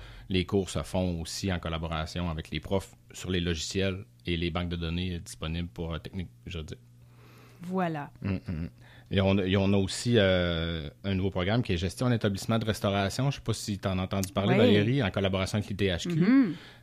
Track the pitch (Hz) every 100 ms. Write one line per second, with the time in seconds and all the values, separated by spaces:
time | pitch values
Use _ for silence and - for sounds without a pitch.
0 | - - - 92 90 101 92 - 76 95
1 | 92 85 82 - 98 90 85 82 80 80
2 | 80 87 87 80 - 76 - 98 - -
3 | - - 87 92 87 85 - 95 95 95
4 | 104 - - 85 87 82 87 85 82 85
5 | 92 87 87 - 78 82 85 - 82 80
6 | - 95 85 - - 87 78 - - -
7 | - - - - - - 175 185 175 156
8 | 139 - 98 95 - 80 82 - - -
9 | - 95 95 98 92 98 98 101 95 -
10 | 120 117 98 92 87 85 82 85 73 -
11 | 98 95 95 92 90 117 120 90 92 -
12 | 127 117 110 98 - 113 110 104 104 98
13 | 98 - 135 - - 110 - 98 101 92
14 | 92 98 95 - 98 190 247 208 104 139
15 | 104 - 98 95 95 110 101 95 101 87
16 | - 165 180 262 240 147 - -